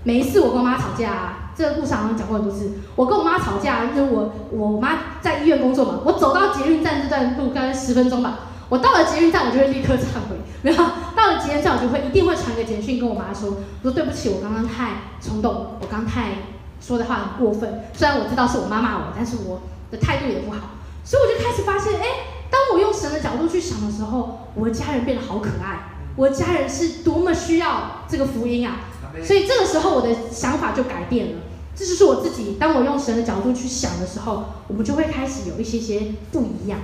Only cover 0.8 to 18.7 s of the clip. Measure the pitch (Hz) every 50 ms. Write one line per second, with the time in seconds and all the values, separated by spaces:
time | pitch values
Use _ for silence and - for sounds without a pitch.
0.8 | - - - - 233 214 202 185 180 180 - - - - - - 320 294 294 320
1.8 | 285 254 277 220 208 220 226 220 202 196 220 208 214 202 196 202 202 196 - -
2.8 | - - - - 254 - 427 - 320 339 359 359 - - 202 202 247 277 254 226
3.8 | 233 254 294 285 277 269 240 214 214 214 - - - - - 220 214 214 214 214
4.8 | 233 277 330 320 - - - - - 359 302 294 294 320 302 262 254 254 262 269
5.8 | 254 - - - - 285 392 - 311 269 269 359 392 392 - - 269 311 330 302
6.8 | 320 320 302 277 277 262 294 277 254 247 254 294 277 247 - 277 254 262 269 262
7.8 | - 247 240 247 247 254 247 240 247 233 233 - - - - - - - 247 254
8.8 | 262 494 494 370 311 - - 302 339 330 330 359 262 240 233 262 269 277 262 262
9.8 | - - 262 247 - - - 233 208 202 208 - - - - - - 269 330 339
10.8 | 339 349 - - - - - 440 440 403 330 - - 285 294 294 - 359 277 233
11.8 | 233 247 240 285 269 254 240 392 349 349 339 - - 240 226 226 226 220 220 208
12.8 | 208 226 254 247 247 233 214 196 - - 202 202 214 202 196 - - - - -
13.8 | - 254 262 349 302 254 - - - 240 196 - 190 208 220 226 226 240 - 240
14.8 | 247 226 196 202 - - - - - - 214 214 214 233 202 196 202 - - -
15.8 | 190 180 214 214 226 214 - 247 233 202 196 208 185 - - - - - - -
16.8 | - - 247 240 233 240 247 208 202 - - - 254 214 202 214 233 220 - -
17.8 | - - - - 330 294 285 254 208 208 254 247 247 - - 262 190 196